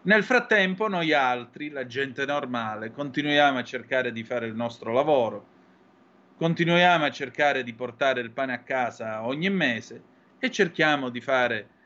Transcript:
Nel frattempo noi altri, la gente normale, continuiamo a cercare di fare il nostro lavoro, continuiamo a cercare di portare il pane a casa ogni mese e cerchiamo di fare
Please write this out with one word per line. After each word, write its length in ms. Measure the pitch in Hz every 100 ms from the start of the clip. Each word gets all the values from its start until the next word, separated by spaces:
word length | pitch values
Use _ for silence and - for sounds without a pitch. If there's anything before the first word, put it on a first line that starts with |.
Nel 220 | 180 214
frattempo 680 | 196 247 240 214 185 185 214
noi 240 | 185 160
altri, 560 | 147 131 123 117 147 147
la 160 | 143 123
gente 400 | 120 135 127 135
normale, 640 | 143 135 123 113 107 110
continuiamo 640 | 123 143 127 147 147 143 131
a 60 |
cercare 480 | 120 127 110 131 123
di 120 | 113
fare 240 | 113 123 113
il 80 | 110
nostro 360 | 120 113 110
lavoro, 540 | 120 147 143 113 104 - _ _ _ _ _ _ _ _ _
continuiamo 680 | 165 170 170 175 180 170 147
a 60 |
cercare 520 | 123 135 - 147 135
di 100 | 120
portare 480 | 113 123 113 139 127
il 100 | 117
pane 220 | 113 131
a 60 | 123
casa 680 | - 131 120 - 113 110 113
ogni 240 | 143 180
mese 540 | 196 143 110 - 117 - _ _ _
e 120 | 254
cerchiamo 580 | - 170 165 156 147 127
di 120 | 120
fare 460 | 117 131 120 113 101 _